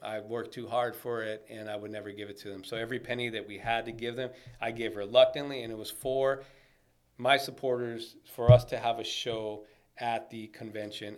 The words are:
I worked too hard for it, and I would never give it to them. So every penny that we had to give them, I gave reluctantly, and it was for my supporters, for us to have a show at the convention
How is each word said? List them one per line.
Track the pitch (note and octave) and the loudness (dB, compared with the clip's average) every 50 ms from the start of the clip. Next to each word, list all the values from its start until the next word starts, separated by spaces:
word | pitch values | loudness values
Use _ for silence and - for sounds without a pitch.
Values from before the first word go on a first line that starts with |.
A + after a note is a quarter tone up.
I | - - A2 G#2+ | -8 -6 -6 -6
worked | G#2 G#2+ A#2 A#2 A2 - | -6 -6 -6 -6 -6 -8
too | - B2 A#2 | -10 -10 -8
hard | G#2+ A2+ B2 A#2+ A#2+ - | -2 0 2 2 0 -2
for | - - B2 A#2+ A2+ | -6 -6 -4 -4 -4
it, | A2 G#2+ G#2+ G#2+ - - | -4 -4 -6 -8 -10 -16
and | A2+ A2 G#2+ G#2+ | -14 -12 -10 -8
I | G#2 | -8
would | G#2 G#2 G#2+ | -8 -8 -8
never | G#2+ G#2+ G2 G#2 | -8 -8 -8 -8
give | G2 G#2 G#2 G2+ | -10 -10 -10 -12
it | G2 - | -12 -12
to | - G#2 | -12 -12
them. | G2 F#2+ F#2 | -12 -10 -10
So | - A#2 | -8 -4
every | A2+ A2+ A2+ B2+ A#2+ | -4 -4 -4 -4 -6
penny | A#2+ - A#2+ B2 B2 A#2 | -4 -4 -2 -2 -2 -2
that | A2 G#2+ G2 G#2 | -4 -4 -6 -8
we | G#2 | -12
had | F#2+ - A#2 A2+ A2+ A2 | -8 -2 -2 -2 0 -2
to | A#2 | -4
give | A2+ A2+ A2+ A#2+ A#2 | -8 -6 -6 -6 -4
them, | B2+ B2+ B2 - - - - - - | -4 -6 -6 -8 -14 -20 -20 -12 -6
I | A#2 A#2 | -6 -6
gave | A#2 A2+ A#2 G#2+ F2 | -4 -4 -4 -4 -4
reluctantly, | G2+ G2+ G2 A2+ B2 C3 B2+ - D3 C#3+ C#3+ C#3 B2+ | -4 -6 4 8 8 8 8 6 -2 -6 -6 -6 -6
and | A#2 A2+ | -6 -8
it | A2 A2 | -8 -8
was | G#2+ - | -8 -10
for | - - - C3 C3 C3+ C3+ C3+ C3+ C3+ C3+ - - - - _ _ _ _ _ _ _ _ _ _ | -12 -6 -2 0 2 4 4 2 2 0 -4 -14 -20 -20 -20 _ _ _ _ _ _ _ _ _ _
my | - B2 B2+ C#3 C3+ | -2 4 6 6 6
supporters, | C3+ - B2+ - - C3 B2 B2 B2 A#2 A#2 A2+ A#2 - - - _ - - | 4 -2 -8 -4 0 0 0 2 0 -2 -4 -6 -8 -12 -14 -20 _ -16 -6
for | - A#2 B2+ | 6 12 12
us | - - - | 12 12 12
to | - C3 A#2 | 4 -4 0
have | A2+ A#2+ A#2 A#2 | 0 0 0 0
a | A#2 | -2
show | A2+ - - - B2 A2+ A2 A2 G#2+ G#2+ G#2+ G#2+ - - _ _ _ _ - | -6 -6 -4 -4 -4 -4 -2 -4 -6 -6 -8 -12 -18 -20 _ _ _ _ -6
at | B2 A#2 A#2 A2+ A2+ - | -2 -2 -2 -2 -4 -8
the | A#2 A2+ A2 G#2+ | -10 -10 -10 -12
convention | - - A#2 A2 G#2 G#2+ G#2 G2+ - - A2 G#2 G#2 | -12 -12 -12 -8 -8 -8 -8 -8 -8 -8 -10 -10 -10